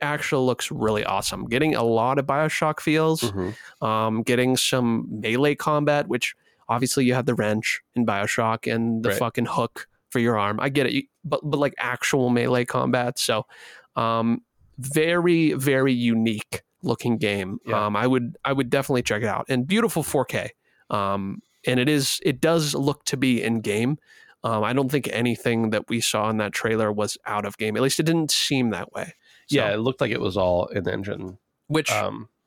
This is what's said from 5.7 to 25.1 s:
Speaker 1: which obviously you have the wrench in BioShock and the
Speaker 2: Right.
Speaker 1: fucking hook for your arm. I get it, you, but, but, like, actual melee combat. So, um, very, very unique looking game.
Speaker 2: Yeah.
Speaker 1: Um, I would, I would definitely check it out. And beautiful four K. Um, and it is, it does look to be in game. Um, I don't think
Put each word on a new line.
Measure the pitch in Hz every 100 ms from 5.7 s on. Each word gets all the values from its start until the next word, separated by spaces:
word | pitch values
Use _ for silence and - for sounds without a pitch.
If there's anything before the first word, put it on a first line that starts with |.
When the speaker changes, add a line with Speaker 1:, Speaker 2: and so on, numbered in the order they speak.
| 147 147 147 131
Speaker 1:
which | 123 - - _ _ -
obviously | 117 127 -
you | 123
have | 127 120
the |
wrench | 110 107 110 - - -
in | 123
BioShock | 113 101 104 - 113 113 -
and | 113 113 113
the | 110
Speaker 2:
Right. | 98
Speaker 1:
fucking | 120 - 117
hook | - 117 - - _ _
for | 127
your | 117 110
arm. | 101 107
I | 143
get | 139 127
it, |
you, | 131 - _
but, | 143 143
but, | 147 143
like, | 143 -
actual | 123 123 - 143 123
melee | 120 123 123
combat. | 120 127 131 123 123 -
So, | - 110 - - - - - -
um, | 113 113 113 117 - _ _ -
very, | 131 156 156 175 175 165 156
very | 131 139 135 135
unique | 123 120 113 113 107 - - - _
looking | 180 113 123 113
game. | 104 101 95 110
Speaker 2:
Yeah. | - 110 104
Speaker 1:
Um, | 104
I | 123
would, | 131 120 -
I | 139
would | 135 123
definitely | 139 131 127
check | - 107
it | 110
out. | - -
And | 127 135
beautiful | 208 233 165
four | - 143
K. | 123 110 - - _ _ -
Um, | 107 98 101 98 - - _ -
and | 123
it | 131
is, | 147 135 -
it | 170 123
does | 160 170 147
look | 143 139 135 -
to | 135
be | 131 120
in | 107 117
game. | 107 104 123 151 _ - - _
Um, | 117 110
I | 107
don't | 131 131
think | 143 -